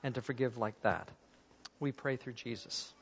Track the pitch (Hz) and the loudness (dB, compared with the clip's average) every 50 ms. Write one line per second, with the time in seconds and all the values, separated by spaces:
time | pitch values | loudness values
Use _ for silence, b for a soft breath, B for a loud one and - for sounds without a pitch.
0 | - 135 117 127 120 - 135 120 131 123 113 120 110 107 107 - - 104 87 87 | -2 0 -2 -2 -2 -2 2 2 2 2 4 2 0 0 0 4 4 4 4 4
1 | - - - - - - - - - _ - - - - _ _ 147 143 131 - | -2 -8 -14 -20 -20 -20 -20 -20 -20 _ -20 -18 -18 -20 _ _ 0 0 0 0
2 | - 139 131 123 - 131 120 - - 120 117 104 - - - - - - - - | 0 0 0 0 -2 -8 -10 -8 -6 -6 -6 -6 -6 -6 -6 -6 -6 -6 -12 -20